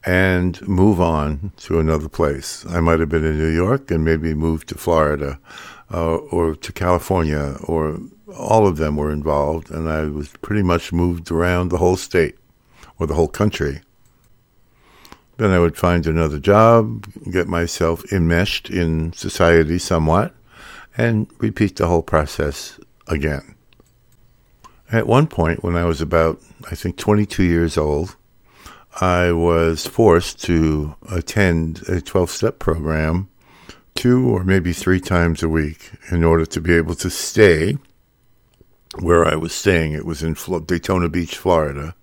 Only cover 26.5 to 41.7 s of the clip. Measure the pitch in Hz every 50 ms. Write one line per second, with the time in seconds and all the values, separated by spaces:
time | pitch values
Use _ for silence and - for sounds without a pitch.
26.5 | - _ - - - - - - - - - - 104 104 104 101 - - 92 87
27.5 | 85 82 85 82 - 80 76 76 73 73 87 95 - _ _ _ _ _ _ _
28.5 | _ _ - - - - - _ - - 92 90 90 90 90 87 87 82 82 85
29.5 | 85 82 82 82 82 78 - - - - 92 90 85 87 85 - - - - -
30.5 | 87 82 78 78 76 76 73 76 73 - - - 95 87 80 - - 104 101 92
31.5 | 85 82 80 80 80 - - - 90 85 - - - 95 90 85 - - - 113
32.5 | - _ - - 80 82 73 78 80 78 78 78 82 90 98 - _ _ _ _
33.5 | _ - - - - - _ _ _ - - 123 123 127 131 123 110 92 92 92
34.5 | 95 95 82 87 85 - - 90 95 92 82 - 92 87 85 85 82 - 82 80
35.5 | 80 80 76 76 80 _ - - - - - - 90 85 82 82 82 82 80 80
36.5 | - 85 80 87 85 85 80 80 85 - - 92 - - - - - 113 107 95
37.5 | 82 78 82 98 135 143 _ _ _ _ _ _ _ _ _ _ _ _ _ _
38.5 | _ _ - _ _ _ _ _ - - 90 85 85 82 82 80 78 80 82 82
39.5 | - - - 101 92 82 80 78 76 76 - 82 80 69 78 80 80 - - -
40.5 | 92 82 78 - 90 85 - - 95 90 87 82 78 90 85 - - - - 92
41.5 | 87 82 78 73